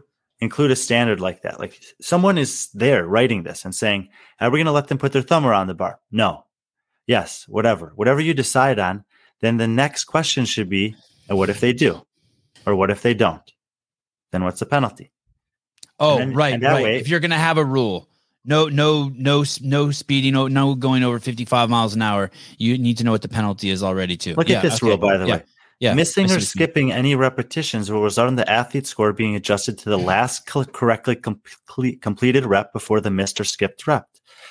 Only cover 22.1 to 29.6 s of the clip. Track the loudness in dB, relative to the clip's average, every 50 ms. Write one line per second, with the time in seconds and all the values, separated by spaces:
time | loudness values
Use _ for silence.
22.1 | 0 0 -2 -4 -6 -16 -20 -20 -10 _ -2 0 0 0 0 0 0 0 0 0
23.1 | 0 0 -2 -6 -4 -4 -2 -2 -4 -4 -2 -4 -2 -2 -2 -2 -2 -2 -2 -4
24.1 | -4 -6 -6 -4 -2 -2 0 2 2 2 2 0 0 0 2 2 2 2 4 2
25.1 | 2 2 2 0 -2 -2 -4 _ _ _ _ _ _ _ 0 2 2 2 2 2
26.1 | 2 0 2 2 2 0 0 -2 0 0 -2 0 2 0 0 0 0 0 0 2
27.1 | 2 2 2 2 0 -2 -8 -6 -6 -6 -6 -4 -4 -4 -4 -2 -2 0 0 0
28.1 | 2 2 2 2 2 0 0 2 0 0 0 -2 -4 -6 -6 -6 -2 0 0 0
29.1 | 2 0 -2 -2 -2 -4 0 0 -2 0